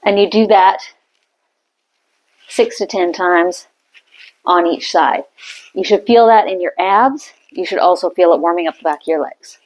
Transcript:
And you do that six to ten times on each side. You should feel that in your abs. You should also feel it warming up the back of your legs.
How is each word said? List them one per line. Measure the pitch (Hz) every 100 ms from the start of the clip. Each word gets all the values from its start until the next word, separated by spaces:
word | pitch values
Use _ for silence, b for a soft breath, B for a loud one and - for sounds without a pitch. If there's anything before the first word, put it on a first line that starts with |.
And | - 202
you | 202
do | 202 220
that | 214 185 - - _ _ _ _ _ _ _ _ _ _ _ _ _ _ _ _
six | - 233 -
to | 202
ten | 202 175
times | 165 180 175 170 175 - _ _ _ _ B B _
on | - 175 170
each | 165 -
side. | 180 143 139 139 _ B B B
You | -
should | 190 202 -
feel | 233 233
that | 226 208
in | 185
your | 175 -
abs. | 185 196 247 277 - _ _
You | - 180
should | 190
also | 175 180 180
feel | 170 180
it | 156
warming | 156 170 165
up | 151
the |
back | 165 147
of | -
your | 160
legs. | 139 - - -